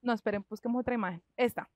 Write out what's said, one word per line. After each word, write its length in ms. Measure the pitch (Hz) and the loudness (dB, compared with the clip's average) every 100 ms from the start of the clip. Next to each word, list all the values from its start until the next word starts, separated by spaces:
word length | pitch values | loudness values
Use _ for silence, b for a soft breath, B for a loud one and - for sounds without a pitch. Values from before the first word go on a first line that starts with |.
no, 120 | 247 | 0
esperen, 320 | 226 - 208 202 | 0 0 -2 -4
busquemos 340 | 214 233 247 | -6 -2 0
otra 120 | 254 | 0
imagen. 300 | 240 196 170 - - | 0 0 -4 -6 0
Esta. 340 | 247 - - | 2 0 -8